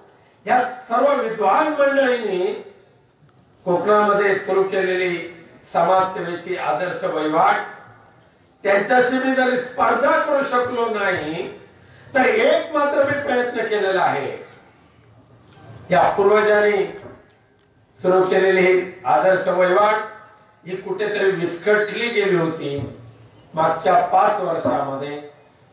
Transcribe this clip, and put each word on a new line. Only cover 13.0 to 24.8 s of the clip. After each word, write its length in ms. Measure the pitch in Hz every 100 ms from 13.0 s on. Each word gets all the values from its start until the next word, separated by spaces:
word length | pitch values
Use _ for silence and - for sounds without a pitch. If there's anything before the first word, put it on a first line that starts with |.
मी 180 | 277 285 -
प्रयत्न 340 | 247 247 226
केलेला 400 | 214 208 190 185
आहे. 500 | - 143 - - - - - _ _ _ _ _ _ - _ - - - -
या 180 | 175 -
पूर्वजांनी 760 | - 196 214 208 208 208 202 - - - - _ _ _ _ _ _ _ _
सुरू 200 | 185 185
केलेली 400 | 180 185 190 185
ही 400 | 180 185 - - -
आदर्श 420 | 151 190 190 185
वहिवाट 460 | 180 180 190 208 427 - - - - _ _ 170
ही 80 | 185
कुठेतरी 560 | 208 196 208 208 190
विस्कटली 760 | 170 170 - 208 208 - 214 233
गेली 280 | 208 196 170
होती. 600 | 160 156 139 139 - - - - - - -
मागच्या 400 | 160 156 - 190
पाच 460 | 180 - 185 208 -
वर्षामध्ये 840 | 175 - - 254